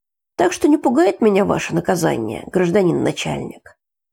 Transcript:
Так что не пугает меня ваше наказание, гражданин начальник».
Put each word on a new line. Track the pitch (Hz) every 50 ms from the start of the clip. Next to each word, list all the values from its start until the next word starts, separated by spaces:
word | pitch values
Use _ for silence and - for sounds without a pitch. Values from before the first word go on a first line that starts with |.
| _ _ _ _ _ _ _
Так | - 349 349
что | - - - 294
не | 302
пугает | 311 - - 240 302 349 392 359 -
меня | 226 214 196 185 196
ваше | 180 143 151 - - 151
наказание, | 170 - - 190 165 160 151 139 120 110 107 107 - -
гражданин | - - 185 180 170 175 208 190 165 147 139
начальник». | 127 143 - - - 156 147 139 127 - - - _ - - _ _ _ _ _ _ _